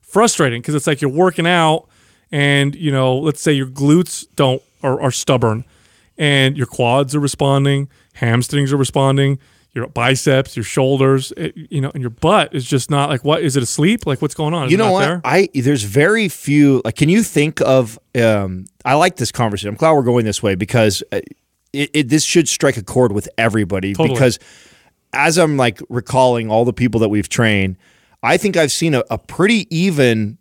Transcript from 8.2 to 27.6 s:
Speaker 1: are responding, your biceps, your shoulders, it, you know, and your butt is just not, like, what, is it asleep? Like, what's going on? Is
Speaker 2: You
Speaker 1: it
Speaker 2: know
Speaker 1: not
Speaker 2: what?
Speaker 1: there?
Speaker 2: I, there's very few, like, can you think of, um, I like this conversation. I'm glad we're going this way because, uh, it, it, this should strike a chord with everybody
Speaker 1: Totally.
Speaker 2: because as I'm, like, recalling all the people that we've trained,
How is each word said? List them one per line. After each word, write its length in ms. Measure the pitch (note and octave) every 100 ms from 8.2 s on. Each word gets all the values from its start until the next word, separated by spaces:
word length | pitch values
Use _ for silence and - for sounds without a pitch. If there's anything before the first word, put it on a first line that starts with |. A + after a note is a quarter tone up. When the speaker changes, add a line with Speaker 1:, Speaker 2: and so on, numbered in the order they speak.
| A#2+ A#2 B2 C#3+ C3+
Speaker 1:
are 40 | C#3
responding, 600 | C3 C#3+ C3+ C#3 C#3 C3+ _ _ _
your 120 | B2 B2
biceps, 680 | - A#2+ C3 - C3+ C3+ -
your 60 |
shoulders, 680 | G#2+ - C3 C3+ C3+ C3+ C3+ -
it, 160 | D#3+ -
you 240 | D#3 D3
know, 120 | C3+
and 80 | D#3
your 80 | B2
butt 400 | A2+ D#3+ G#3 D#3 D3+
is 100 | B2
just 240 | C#3 -
not, 180 | C#3+ C#3+
like, 160 | C3+
what, 200 | C#3+ D#3
is 120 | D#3+ C3
it 60 |
asleep? 460 | A#2 - D#3+ A#3 -
Like, 120 | C3
what's 120 | D3+
going 200 | - D3+ E3+
on? 100 | C3+
Is 60 |
Speaker 2:
You 60 | F#3
Speaker 1:
it 20 |
Speaker 2:
know 60 | A3
Speaker 1:
not 80 |
Speaker 2:
what? 120 | F#3 D3+
Speaker 1:
there? 160 | F3
Speaker 2:
I, 260 | B2 E3 G3+
there's 300 | C#3 B2 C#3
very 440 | G#2 A2 E3 A3 G3
few, 540 | - - D3 C#3+ C3
like, 120 | A2+ -
can 120 | D3+
you 140 | G3+
think 400 | A3 D3 D3+ -
of, 380 | - C3 A2+ - _ B2
um, 460 | A2+ G#2 F#2+ F#2 F#2+ _
I 120 | B2 C#3+
like 220 | F3+ -
this 140 | A#2+
conversation. 380 | - A#2 G2+ G2+
I'm 60 | A2
glad 160 | D#3+
we're 80 | D3+
going 240 | B2 B2 A2
this 160 | G2+
way 140 | G#2+ F#2+
because, 480 | G#2 B2 A2 F#2+ -
uh, 80 | G2 - - _ _ _
it, 200 | C#3 C#3+
it, 160 | D3+ B2+
this 140 | D3+
should 260 | - F3 C#3+
strike 280 | - D3 B2
a 40 |
chord 280 | F#2+ B2+ B2
with 180 | G2+ - -
everybody 560 | A2+ G#2+ F#2+ F#2+ F#2+
Speaker 1:
Totally. 220 | F#2+ D#3 B2
Speaker 2:
because 240 | B2+ - - - - _ _ _ _
as 240 | C3 D3+ E3
I'm, 180 | D#3+ C#3
like, 260 | B2 G2+ -
recalling 640 | A#2+ - C3 B2+ A#2+ A2+
all 160 | A2 A#2+
the 80 |
people 260 | A#2 B2 A2
that 80 | A2
we've 200 | G#2 G2
trained, 480 | - A2+ G#2